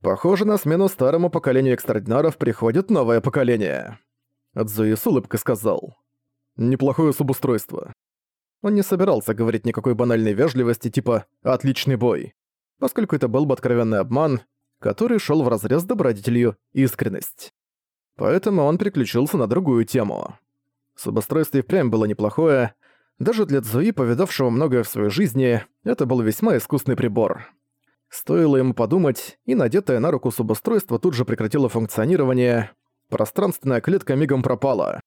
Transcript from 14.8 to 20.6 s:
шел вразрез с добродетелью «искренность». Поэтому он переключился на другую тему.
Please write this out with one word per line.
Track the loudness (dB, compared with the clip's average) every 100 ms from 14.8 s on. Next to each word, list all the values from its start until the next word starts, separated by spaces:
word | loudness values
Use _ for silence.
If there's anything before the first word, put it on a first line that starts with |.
| -4 -2 0 0
шел | 2 2
вразрез | 2 0 0 -2
с | 0
добродетелью | 0 0 0 0 2 2 0 _
«искренность». | 0 0 0 -4 -4 -12 -16 -20 _ _ _ _ _ _ -4
Поэтому | 0 2 2 2
он | 2 0
переключился | -2 -2 -2 0 0 0
на | 0
другую | 0 2 0 2
тему. | 0 -2 -4 -10 -14 _ _